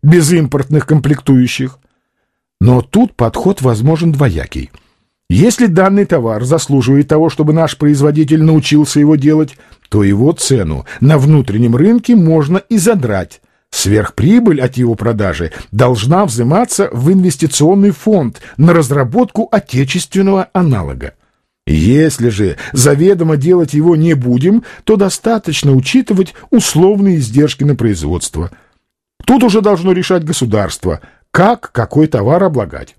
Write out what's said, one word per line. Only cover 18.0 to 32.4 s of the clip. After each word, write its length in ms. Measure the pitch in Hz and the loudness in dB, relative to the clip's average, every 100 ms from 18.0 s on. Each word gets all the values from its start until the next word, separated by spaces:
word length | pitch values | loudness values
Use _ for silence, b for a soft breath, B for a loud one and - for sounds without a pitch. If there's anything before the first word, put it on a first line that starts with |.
| - 208 127 - B B | 0 0 -2 -8 B B
на 160 | 165 | 2
разработку 760 | 170 135 143 127 170 240 - 226 | 4 2 -2 0 0 -2 -2 -2
отечественного 1000 | 214 - 127 135 180 - 190 196 196 185 | -4 -2 -4 -2 -4 -4 -2 0 0 -2
аналога. 600 | 190 170 120 76 65 - _ _ _ _ _ - | -2 0 -2 -4 -10 -14 _ _ _ _ _ -4
Если 600 | 78 85 135 156 135 120 | 0 2 2 2 0 -4
же 280 | 101 98 76 B | -2 -4 -4 B
заведомо 640 | 135 131 143 180 190 160 151 | -2 0 2 2 2 0 0
делать 380 | 143 180 165 147 | 0 0 0 0
его 200 | 160 165 | 2 2
не 200 | 165 151 | 2 0
будем, 480 | 123 123 156 220 B B - | 0 0 2 0 B B -2
то 100 | 214 | 0
достаточно 760 | 196 - - 226 185 151 143 | 0 -2 -4 -4 -4 -4 0
учитывать 640 | 131 131 262 254 190 185 B B | 0 2 -2 0 -2 -2 B B
условные 680 | 233 - 147 185 208 196 170 | 0 0 0 2 2 0 0
издержки 460 | 120 117 147 - | 0 0 0 0
на 120 | 143 139 | -2 0
производство. 760 | 117 92 76 87 - 76 87 b b b _ _ _ _ | -2 -2 -4 -6 -6 -8 -10 b b b _ _ _ _
Тут 200 | - 254 | -2 2
уже 180 | 240 202 | 2 2
должно 300 | 214 196 180 | 0 0 0
решать 320 | 180 180 180 | -2 0 -2
государство, 800 | 156 170 123 104 95 - 92 76 b b b | -2 -4 -2 -2 -4 -6 -6 -6 b b b
как 420 | - 190 240 - | 0 0 -2 -6
какой 360 | - 110 143 156 | -8 -4 0 0
товар 360 | 131 101 165 | 0 0 0